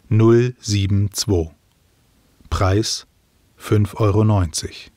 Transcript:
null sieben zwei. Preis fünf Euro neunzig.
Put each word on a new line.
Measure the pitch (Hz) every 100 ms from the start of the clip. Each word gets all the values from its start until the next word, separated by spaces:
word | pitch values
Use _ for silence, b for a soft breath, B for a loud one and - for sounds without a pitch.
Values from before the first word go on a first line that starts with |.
| b
null | 107 113 117 123 123
sieben | - 104 95 98 104
zwei. | - - 90 80 - _ _ _ _ _ _ _ _ -
Preis | - 95 101 117 - - _ _ _ _ _
fünf | - 107 104 -
Euro | 104 101
neunzig. | 107 104 82 - - - -